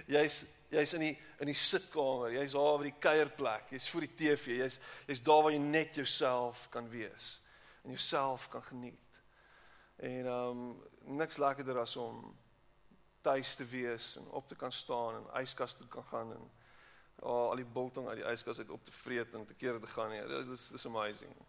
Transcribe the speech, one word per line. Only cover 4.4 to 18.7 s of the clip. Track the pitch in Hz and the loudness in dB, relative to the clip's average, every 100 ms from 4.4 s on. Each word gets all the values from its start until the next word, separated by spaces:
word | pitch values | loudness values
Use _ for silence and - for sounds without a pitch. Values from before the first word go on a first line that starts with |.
| 127 | 2
Jy's, | 120 127 - - - - | 0 0 -4 -12 -12 -6
jy's | 127 | 2
daar | 135 156 | 8 10
waar | 156 | 10
jy | 147 | 6
net | 147 156 156 147 | 4 2 2 -2
jouself | 131 - 135 123 123 117 - | 0 2 4 2 0 -4 -10
kan | 120 117 | -10 -8
wees | 117 107 - - - - - - - | -8 -8 -8 -10 -12 -16 -20 -20 -18
en | - | -10
jouself | 131 - 151 135 127 - | -4 0 2 2 0 -6
kan | 120 | -10
geniet. | - 127 123 - - - - _ - - - - - - | -10 -12 -12 -14 -20 -20 -20 _ -20 -20 -20 -20 -20 -8
En, | 131 127 127 | -6 -4 -2
ehm, | 123 123 123 123 - - - 143 139 | 0 -2 -4 -8 -10 -18 -16 -6 -2
niks | 156 - | -2 2
lekkerder | 139 135 131 127 | 2 2 -2 -2
as | 117 131 | -2 -4
om | 117 117 104 - - _ _ _ - - _ _ | -6 -8 -14 -18 -20 _ _ _ -20 -20 _ _
tuis | 151 135 127 - | 2 2 0 -6
te | 120 | -6
wees | 127 120 117 - - | -4 -2 -4 -8 -12
en | - | -10
op | 139 - | -10 -10
te | - | -8
kan | 127 | -8
staan | - - 120 117 110 | -6 -4 -2 -2 -4
en | 110 - | -6 -4
yskas | 131 - 123 - | -4 -4 -6 -8
toe | 120 | -14
kan | 123 | -14
gaan | - 117 113 | -8 -6 -6
en, | 117 - - - - - - - - | -10 -16 -20 -20 -20 -20 -20 -20 -8
ah, | - 120 120 | 0 2 2
al | 127 | 0
die | 120 | -4
biltong | 120 127 135 117 | -4 -4 -4 -8
uit | 110 | -4
die | 110 | -2
yskas | 117 120 117 | -2 -4 -8
uit | |
op | 107 | -8